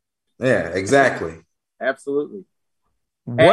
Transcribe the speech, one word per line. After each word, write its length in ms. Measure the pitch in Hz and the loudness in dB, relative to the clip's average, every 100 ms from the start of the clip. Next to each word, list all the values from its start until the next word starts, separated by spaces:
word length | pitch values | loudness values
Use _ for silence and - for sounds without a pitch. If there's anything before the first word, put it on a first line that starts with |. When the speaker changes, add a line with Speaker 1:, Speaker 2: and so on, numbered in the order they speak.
| _ _ _ - | _ _ _ -6
Speaker 1:
Yeah, 280 | 127 107 85 | -2 0 -2
exactly. 640 | 90 98 139 127 - 85 80 _ _ _ - | -4 0 2 2 0 -10 -12 _ _ _ -10
Speaker 2:
Absolutely. 640 | 120 135 - 143 147 104 92 _ _ _ _ _ _ _ - | -6 -6 -6 -6 -6 -10 -20 _ _ _ _ _ _ _ -8
Speaker 3:
What 140 | 120 170 | 2 4